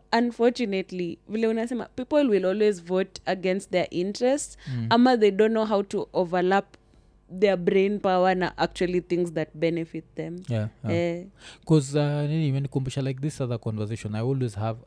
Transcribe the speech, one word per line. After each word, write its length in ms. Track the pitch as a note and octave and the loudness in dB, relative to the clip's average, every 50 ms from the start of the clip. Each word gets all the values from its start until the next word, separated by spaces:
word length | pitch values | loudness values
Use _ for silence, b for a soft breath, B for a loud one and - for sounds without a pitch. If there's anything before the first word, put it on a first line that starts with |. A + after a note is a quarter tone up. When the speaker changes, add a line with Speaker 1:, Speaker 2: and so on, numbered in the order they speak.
| _ _ A3+ | _ _ 2
Speaker 1:
unfortunately, 1000 | A#3 A#3+ A#3+ A3+ - A#3 B3+ B3 B3+ A#3+ G3 G3 F#3+ F3+ - F#3 F3+ F3+ E3 - - _ - | 2 2 0 2 2 2 2 4 2 -2 -2 -2 -4 -4 -4 -6 -6 -6 -6 -6 -10 _ -8
vile 180 | G3+ A3+ A3+ | -4 0 0
unasema, 380 | A3 A3+ A3+ A3+ A#3+ B3+ A3 - - _ | 0 0 -2 -2 -4 -6 -6 -8 -8 _
people 320 | C4 B3 - D#4 D4 C#4+ A#3+ | -10 -4 0 2 4 4 4
will 160 | G3+ F#3 F#3 | 4 2 2
always 380 | F#3 G3 G#3+ G#3+ G#3 G3 E3+ E3 | 0 2 4 2 2 2 0 -4
vote 380 | F3 F#3 F#3+ F#3+ F#3+ - - - | -2 -2 -2 -2 -2 -8 -8 -4
against 460 | - F#3+ F#3+ F3 F#3 F#3 G3 - - | -4 -4 -2 0 -2 -2 -2 -4 -2
their 160 | F#3 F3+ - - | -2 -2 -2 0
interests, 640 | - E3+ F3+ G3+ G3+ - A#3+ B3+ C#4 C#4+ - - - - - | -2 -4 -4 -4 -2 0 0 2 2 0 -2 -8 -14 -14 -10
Speaker 2:
Mm. 180 | C#3+ B2+ A#2+ A2+ A#2 | -8 -6 -4 0 2
Speaker 1:
ama 280 | A3+ A#3+ B3 C4 B3+ | 4 6 6 6 6
they 140 | A3 G#3+ G3+ | 6 4 4
don't 200 | G3 G3+ A3 A3+ | 4 4 2 2
know 140 | A3+ A3 A3 | 2 0 0
how 180 | G#3+ G#3+ G3+ G3+ | 0 0 -2 -2
to 240 | - - F#3 - - - | -2 -4 -6 -6 -4 -2
overlap 520 | E3+ F3+ E3 F#3 F3+ F3+ F#3 G3 G3+ G3 - - _ _ _ _ _ _ _ _ _ _ - | -2 -2 0 0 0 2 2 2 2 0 -2 -12 _ _ _ _ _ _ _ _ _ _ -14
their 280 | F3+ F#3 G#3 G3 F#3 | -2 2 2 2 2
brain 420 | F3 F3 F#3+ F#3+ F#3+ G3 G3+ G#3 G3+ | 2 2 2 4 4 2 2 0 0
power 360 | G#3 F#3+ F#3 F3+ F#3 F#3 F#3 | 0 2 2 4 4 4 2
na 160 | F#3 F3 - - | 2 -2 -4 -2
actually 420 | - E3 F3 - - F#3 F3 F3+ F3 | -2 -4 -4 -2 -2 -2 0 0 -2
things 300 | E3 - F3 E3+ F3+ E3+ | -2 0 -2 0 0 -2
that 260 | D#3+ D#3+ D#3 - - D3+ | -2 -4 -4 -6 -4 -2
benefit 440 | E3 E3 E3+ D#3+ E3 - - D#3+ - _ _ | -2 0 0 -2 -6 -8 -10 -14 -14 _ _
them. 280 | D#3+ D#3+ E3 F3 F3+ F#3 | -10 -10 -10 -10 -12 -6
Speaker 2:
Yeah, 200 | C3 A#2 G#2+ G#2+ G#2+ - _ - | -4 -2 -2 -2 -4 -8 _ -4
yeah. 80 | G#2+ | -2
Speaker 1:
Eh. 320 | E3+ E3+ F3 E3+ E3+ F3 F#3+ G3 B B B B B B _ | -2 0 0 -2 -4 -6 -10 -14 B B B B B B _
Speaker 2:
'Cause, 300 | - D#3 D3+ C3+ C3+ C#3+ | 2 2 2 2 0 0
uh, 320 | D3+ D3 D3 D3 D3 D3 | 0 0 0 0 -2 -2
nini, 220 | D3 D#3 D#3+ D#3 C#3 | -2 0 0 0 0
imenikumbusha, 500 | C3+ C#3 C#3+ - - C#3 C3 C3 - D3 C3 | 0 -2 -4 -4 -4 -4 -4 -4 -4 -4 -4
like, 180 | C3+ C3+ C3 | -4 -4 -4
this 200 | C#3+ D#3 - - | -6 -6 -4 -4
other 160 | C3+ A#2+ A#2+ | -4 -4 -4
conversation, 580 | A2 - A2+ G#2+ G#2+ G#2+ G#2 A2+ - - G#2 G#2+ | -4 -4 -6 -4 -4 -4 -6 -6 -8 -6 -6 -4
I 60 | G#2+ | -4
always 340 | A#2 C3 C#3 C3 B2+ A2+ G2 | -2 -2 -2 -2 -2 -4 -4
have, 220 | G2 A2 A2+ A2+ A#2+ - | -4 -4 -4 -4 -6 -10